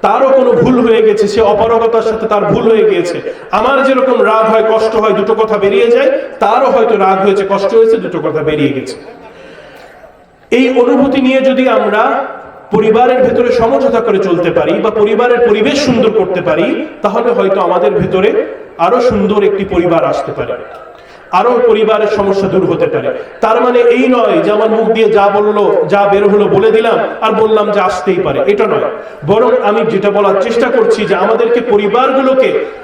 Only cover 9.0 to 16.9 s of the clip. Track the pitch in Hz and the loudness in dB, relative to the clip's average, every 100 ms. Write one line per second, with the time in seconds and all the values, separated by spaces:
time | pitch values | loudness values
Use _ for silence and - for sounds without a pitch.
9 | - - - - - - - - - - | -18 -20 -20 -20 -20 -20 -20 -20 -20 -20
10 | - - - _ _ 240 254 247 247 269 | -20 -20 -20 _ _ -4 -2 0 0 2
11 | 269 269 254 262 262 262 254 214 208 208 | 0 0 0 2 0 0 2 0 0 0
12 | - - - - - - - 214 220 220 | -2 -2 -8 -12 -18 -20 -4 0 2 2
13 | 247 247 - - 240 - 226 269 233 226 | 2 2 2 2 0 2 0 0 0 0
14 | 226 196 190 170 240 - - - 214 214 | 0 -2 0 0 0 0 0 0 -2 0
15 | 208 226 247 240 233 208 233 285 262 226 | 0 2 2 2 2 2 0 0 0 2
16 | 214 202 185 180 160 156 165 285 285 | 2 0 -2 -2 -2 -2 -2 -4 -6